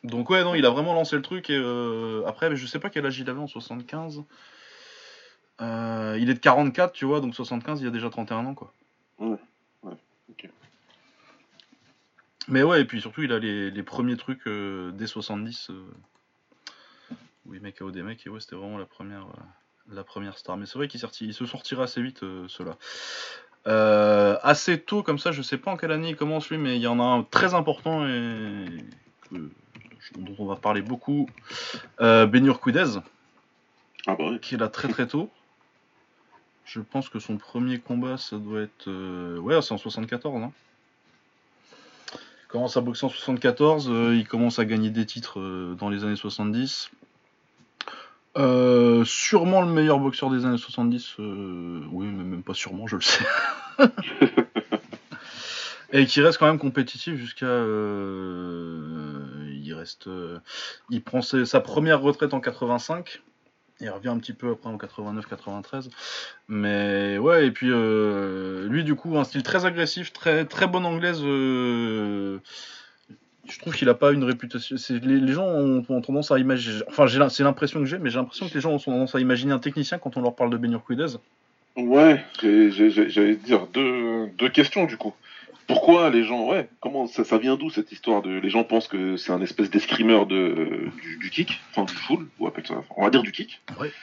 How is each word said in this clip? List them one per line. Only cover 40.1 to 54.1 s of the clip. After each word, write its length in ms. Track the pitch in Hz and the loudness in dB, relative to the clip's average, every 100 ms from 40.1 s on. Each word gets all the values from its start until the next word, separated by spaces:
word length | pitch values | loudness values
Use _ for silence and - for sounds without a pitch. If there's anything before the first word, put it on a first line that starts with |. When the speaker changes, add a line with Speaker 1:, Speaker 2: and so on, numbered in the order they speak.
| 123 151 127 | -8 -6 -8
Speaker 1:
hein. 100 | 120 - _ _ _ _ _ _ _ _ _ _ _ - - _ - | -10 -14 _ _ _ _ _ _ _ _ _ _ _ -20 -20 _ -20
Il 340 | - - _ _ | -20 -20 _ _
commence 280 | 120 123 131 | -4 -2 0
à 40 | |
boxer 260 | 120 120 135 | -2 -4 -4
en 20 | |
soixante-quatorze, 800 | - - 123 123 120 151 156 135 | -4 -4 2 2 4 4 4 0
euh, 260 | 117 117 117 | 2 4 4
il 100 | 107 | 2
commence 320 | 117 120 117 | 0 0 2
à 60 | |
gagner 260 | 110 110 110 | 0 0 0
des 140 | 110 | 0
titres, 340 | 107 - - 98 | -4 -6 -10 -10
euh, 360 | 95 92 90 | -8 -6 -8
dans 160 | 90 104 | -6 -6
les 140 | 101 | -4
années 120 | 104 104 | -4 -4
soixante-dix. 760 | 104 - 104 113 131 - - _ _ _ _ _ _ _ _ _ - - - _ _ - | -6 -4 -2 -2 -4 -6 -10 _ _ _ _ _ _ _ _ _ -14 -14 -20 _ _ 0
Euh, 680 | 135 127 127 123 120 117 | 4 6 6 8 8 6
sûrement 580 | 113 - - 202 170 190 | 4 0 4 4 6 4
le 60 | 175 | 4
meilleur 300 | 160 156 139 | 4 4 4
boxeur 320 | 139 - 135 | 2 -2 -2
des 160 | 131 127 | 0 0
années 120 | 120 | -2
soixante-dix, 580 | - - 120 120 - - | -4 -2 0 0 -6 -10
euh, 640 | 104 98 95 87 87 85 73 | -8 -8 -8 -8 -8 -10 -8
oui, 160 | 90 101 | -6 -6
mais 160 | 98 | -6
même 220 | 90 90 | -6 -8
pas 100 | 90 | -8
sûrement, 320 | 92 95 92 110 | -10 -8 -8 -6
je 100 | 101 | -2
le 60 | |
sais. 220 | - - - - - - - - | 0 2 0 -2 -2 -6 -12 4
<laughs> 60 | 277 - - | 4 4 -10